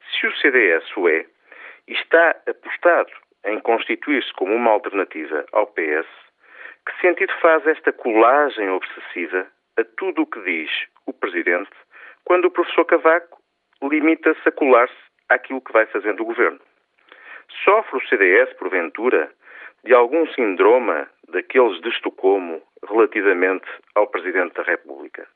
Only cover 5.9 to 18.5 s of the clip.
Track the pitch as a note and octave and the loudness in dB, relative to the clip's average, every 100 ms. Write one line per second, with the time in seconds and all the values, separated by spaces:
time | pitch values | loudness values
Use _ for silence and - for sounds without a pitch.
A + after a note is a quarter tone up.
5.9 | D2+ D2 - _ _ _ - - - - | -2 -4 -16 _ _ _ -20 -20 -16 -14
6.9 | - F#3 E3+ F#3+ - E3+ D#3+ C#3+ D#3 - | -2 0 0 -4 0 2 2 2 0 -2
7.9 | - B2 A2 A#2 C#3 D3 A2+ G2 F#2 - | -4 0 4 6 6 2 -2 -4 -4 -6
8.9 | - - F2+ E2+ F#2 F#2+ _ _ - A2+ | -16 -14 -8 -4 -4 -6 _ _ -4 -4
9.9 | - F#3+ E3 D3+ A#2 F#2+ E2 D2+ - - | -4 -6 -2 -4 -4 -6 -6 -6 -8 -8
10.9 | _ - - G2+ E2+ E2 F2 G2+ - _ | _ -14 -8 -6 -4 -2 -2 -4 -16 _
11.9 | - - - - F3+ F3+ F3 E3+ - - | -20 -20 -20 0 2 2 0 0 0 2
12.9 | E3 D#3+ E3+ E3+ - _ _ _ _ C#3 | 4 4 2 0 -20 _ _ _ _ -4
13.9 | D3+ D3+ D#3+ E3 D#3 - - C#3+ A#2+ B2 | 0 2 2 0 0 -2 0 4 6 4
14.9 | - _ _ _ B2+ - C3 - A2 A2 | -4 _ _ _ -2 -2 -10 -2 0 0
15.9 | A2 G#2+ F#2+ A2+ A#2 F#2 D2 _ _ _ | -2 -4 -4 -6 0 0 -2 _ _ _
16.9 | _ _ - - - _ - - G#3+ G#3 | _ _ -20 -20 -20 _ -2 2 2 0
17.9 | - - A#2 F#2+ G2 B2+ | -8 -4 2 4 4 2